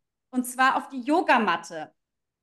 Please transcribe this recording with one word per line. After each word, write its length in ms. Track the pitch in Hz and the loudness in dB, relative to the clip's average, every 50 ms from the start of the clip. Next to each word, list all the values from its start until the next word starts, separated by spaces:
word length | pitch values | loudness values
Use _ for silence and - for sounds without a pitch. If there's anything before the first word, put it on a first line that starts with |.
| _ _ _ _ _ _ | _ _ _ _ _ _
und 160 | 254 254 247 | -6 -6 -6
zwar 300 | - - 247 262 269 - | -4 0 2 2 2 2
auf 120 | - - - | 0 -4 -8
die 120 | 269 262 | -12 -8
Yogamatte. 920 | 226 269 302 359 302 311 277 233 180 180 170 170 - - 170 156 147 - _ _ _ _ _ _ _ _ _ _ | -2 0 2 2 4 4 4 4 4 0 -2 -2 -4 -10 -12 -12 -12 -14 _ _ _ _ _ _ _ _ _ _